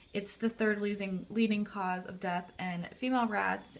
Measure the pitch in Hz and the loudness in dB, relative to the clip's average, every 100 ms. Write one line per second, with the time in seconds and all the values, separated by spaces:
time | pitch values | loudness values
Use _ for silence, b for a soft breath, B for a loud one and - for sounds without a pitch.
0 | B - 196 - 226 226 220 208 202 208 | B -6 -6 -2 -2 2 2 2 0 -2
1 | 196 185 175 208 220 208 208 202 185 185 | -2 -4 -2 2 4 4 0 -2 -2 -2
2 | 185 185 185 175 180 - 180 175 175 - | -4 -6 -2 -2 -4 -6 -4 -4 -6 -4
3 | 254 254 226 202 190 196 - | 2 4 4 2 2 -2 -6